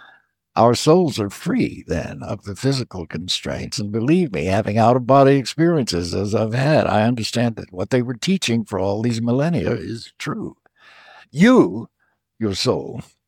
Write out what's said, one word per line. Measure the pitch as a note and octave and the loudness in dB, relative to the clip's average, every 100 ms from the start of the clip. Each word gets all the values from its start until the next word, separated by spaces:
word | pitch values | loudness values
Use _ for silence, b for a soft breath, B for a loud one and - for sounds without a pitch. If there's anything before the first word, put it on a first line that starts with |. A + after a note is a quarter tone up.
| b b b b _ - | b b b b _ 2
our | A2+ | 4
souls | A#2+ - E3+ E3+ A2+ | 4 4 4 4 -2
are | G2+ | -4
free | - E3+ B3+ - - - | -6 -4 -2 -2 -4 -6
then | E2+ C2+ - | -6 -6 -10
of | - A2 | -10 -10
the | - F#2+ | -10 -4
physical | C3 C3+ A#2+ F#2 D#2+ | -2 -2 -4 -8 -10
constraints. | D#2+ F2 - - C2 B1+ - | -8 -6 -6 -6 -8 -8 -8
And | G#2 | -4
believe | A2 A#2 F3 E3 | -2 2 2 2
me, | E2+ E2+ | -2 -2
having | F#2+ G#2 G#2 | 0 0 2
out-of-body | A2 B2+ B2 C#3 C3+ C#3 | 4 4 4 6 6 4
experiences | A#2+ - E3 E3 A#2+ F2 F2 F2+ | 0 0 2 2 0 -2 -4 -4
as | G2+ | -2
I've | G#2+ A2 | -2 -2
had, | A#2+ C#3+ D3+ - | -2 2 2 2
I | G#2 | 2
understand | A2 B2 G#2+ - A#2+ A2 | 2 0 -4 -2 -2 -2
that | - | -10
what | F2+ G2+ | -8 -2
they | B2+ | -2
were | B2 | -2
teaching | A#2+ - F#3+ - A#2 | -4 -2 -2 0 -2
for | G#2 G2 | -2 -4
all | F#2+ G2+ | -2 -2
these | A#2 A2+ | -2 -2
millennia | A#2 B2 D3+ D#3+ F#2 | -2 0 0 0 -2
is | A#2 F2 A2+ - - | -4 -6 -12 -14 -14
true. | - A3+ F3 - _ b b b b b b | -10 -8 -10 -14 _ b b b b b b
You, | C#3 G#3 B3+ B2+ G#2+ A2+ _ _ _ _ - | 4 6 8 6 0 -12 _ _ _ _ -6
your | A2 F#2+ | -4 -2
soul, | B2+ F2 - - - _ | 0 -2 -4 -12 -14 _